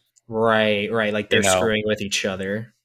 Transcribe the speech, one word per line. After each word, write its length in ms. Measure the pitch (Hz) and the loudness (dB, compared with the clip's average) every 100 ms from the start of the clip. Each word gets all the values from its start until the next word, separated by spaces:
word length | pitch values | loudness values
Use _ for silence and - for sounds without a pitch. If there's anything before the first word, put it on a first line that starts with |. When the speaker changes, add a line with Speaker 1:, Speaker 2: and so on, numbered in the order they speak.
| _ _ - | _ _ -8
Speaker 1:
Right, 640 | 110 113 110 107 104 104 | 0 2 4 2 0 -2
right. 200 | 113 104 | -2 -2
Like, 180 | 107 104 | -2 0
Speaker 2:
You 60 | 113 | 2
Speaker 1:
they're 40 | |
Speaker 2:
know? 160 | 98 92 | 4 2
Speaker 1:
screwing 260 | 92 107 107 | 2 0 0
with 140 | 104 | -2
each 220 | 101 - 104 | -2 -4 -4
other. 500 | 95 95 104 120 _ | -4 -6 -6 -8 _